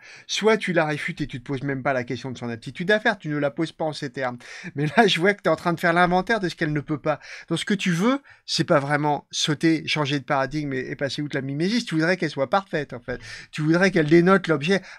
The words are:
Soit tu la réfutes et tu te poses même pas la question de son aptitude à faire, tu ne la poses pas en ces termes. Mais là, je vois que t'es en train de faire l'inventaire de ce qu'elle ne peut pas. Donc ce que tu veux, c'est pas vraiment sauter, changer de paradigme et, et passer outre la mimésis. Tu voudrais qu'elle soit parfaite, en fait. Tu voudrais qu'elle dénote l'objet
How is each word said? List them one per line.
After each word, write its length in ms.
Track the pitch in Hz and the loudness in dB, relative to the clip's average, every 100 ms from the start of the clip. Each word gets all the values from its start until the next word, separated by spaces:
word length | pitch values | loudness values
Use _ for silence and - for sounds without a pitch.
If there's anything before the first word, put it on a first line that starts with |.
| - - - | -16 -20 -10
Soit 280 | - 208 220 | 0 2 2
tu 160 | 196 | 2
la 140 | 170 156 | 0 0
réfutes 340 | 147 - 165 | -2 -6 -6
et 80 | 143 | -8
tu 120 | 131 | -8
te 20 | - | -8
poses 180 | 139 | -6
même 200 | 139 135 | -4 -2
pas 80 | 135 | -2
la 140 | 131 123 | -2 -2
question 260 | 127 135 | -6 -8
de 60 | 117 | -8
son 100 | 120 | -8
aptitude 420 | 113 - - 180 | -8 -10 -8 0
à 120 | 214 | 2
faire, 160 | 226 208 | 2 -2
tu 80 | 151 | -4
ne 80 | 147 | -2
la 160 | 143 | -2
poses 220 | 143 160 | -2 -6
pas 100 | - | -4
en 80 | 160 | -6
ces 220 | 143 143 | -4 -8
termes. 240 | 127 131 123 - - 185 139 | -6 -6 -6 -14 -14 -10 -4
Mais 100 | 147 226 | 0 4
là, 120 | 214 | 4
je 120 | 165 | 4
vois 140 | 185 | 2
que 80 | 202 | 2
t'es 80 | 175 | 2
en 80 | 156 | 0
train 160 | 175 | 0
de 60 | 165 | 0
faire 120 | 180 | 2
l'inventaire 480 | 165 180 180 185 226 | 4 4 4 2 0
de 80 | 180 | -2
ce 80 | - | -2
qu'elle 160 | 160 | -2
ne 80 | 147 | -2
peut 220 | 135 147 | -4 -4
pas. 180 | 131 - - - - | -2 -4 -6 -18 -6
Donc 100 | 165 | -6
ce 60 | - | -2
que 80 | |
tu 180 | 202 185 | 0 0
veux, 300 | 165 220 277 - - - | 0 2 0 -4 -20 -8
c'est 180 | - | -4
pas 160 | 143 160 | 2 2
vraiment 480 | 139 147 151 143 - | 2 0 0 -2 -4
sauter, 560 | - - 147 165 160 156 | -4 -2 2 2 2 0
changer 300 | 156 143 143 | -2 0 -2
de 40 | |
paradigme 480 | 127 139 131 151 147 | -2 0 0 -2 -4
et, 180 | 131 127 | -6 -6
et 60 | 139 | -6
passer 260 | 139 - | -6 -4
outre 140 | 147 143 | -6 -6
la 60 | |
mimésis. 420 | 135 139 180 240 | -6 -2 0 -2
Tu 120 | 233 160 | -2 0
voudrais 200 | 160 185 | 0 0
qu'elle 140 | 160 | -2
soit 200 | 139 131 | -2 0
parfaite, 440 | 196 190 160 139 | 0 0 -6 -6
en 80 | 120 | -10
fait. 180 | - 123 - - - | -10 -10 -10 -16 -14
Tu 100 | - | -4
voudrais 300 | 151 165 190 | 2 4 4
qu'elle 160 | 175 147 | 4 6
dénote 400 | 170 175 190 185 | 6 8 4 4
l'objet 340 | 151 151 196 - | 0 2 0 -2